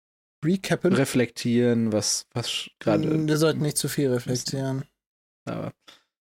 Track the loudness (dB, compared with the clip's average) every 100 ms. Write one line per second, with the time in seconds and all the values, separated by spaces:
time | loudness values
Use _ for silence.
0 | _ _ _ _ -2 0 0 0 2 2
1 | 2 2 0 -2 0 2 4 2 2 0
2 | 0 -4 -4 -8 -6 -6 -8 -6 0 2
3 | 2 0 2 2 2 2 0 -2 -2 0
4 | 0 0 -2 -4 -4 -4 -4 -4 -8 _
5 | _ _ _ _ -12 -8 -10 -12 -20 -20
6 | _ _ _